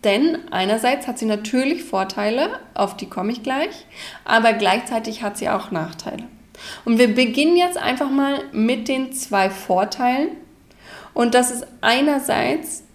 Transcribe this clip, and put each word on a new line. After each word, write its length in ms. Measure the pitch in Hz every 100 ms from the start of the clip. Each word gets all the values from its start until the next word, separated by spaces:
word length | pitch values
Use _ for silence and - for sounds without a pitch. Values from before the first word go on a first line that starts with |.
Denn 340 | 208 202 320 320 -
einerseits 560 | 185 190 220 247 277 269
hat 100 | 233
sie 80 | 220
natürlich 580 | 208 214 254 269 339
Vorteile, 760 | - 190 190 - 208 240 349 523 -
auf 220 | - 196 -
die 120 | -
komme 240 | - 196
ich 120 | 240
gleich, 440 | 240 269 359 - - - - -
aber 300 | - 226 226
gleichzeitig 720 | 202 196 208 - 226 220 214
hat 140 | 208 202
sie 120 | -
auch 220 | - -
Nachteile. 520 | 175 165 - - - - - - - - - -
Und 140 | 226
wir 160 | 247 240
beginnen 420 | 240 269 311 349
jetzt 200 | 359 359
einfach 340 | - 254 285
mal 320 | 269 277 277 -
mit 360 | 214 220 262 220
den 260 | 262 262
zwei 360 | - - 202 190
Vorteilen. 800 | 190 - 185 208 - 247 262 311 - - _ _ - - - - -
Und 180 | 240
das 160 | 247 247
ist 160 | - - -
einerseits 1040 | 220 247 294 285 262 - 240 311 - - -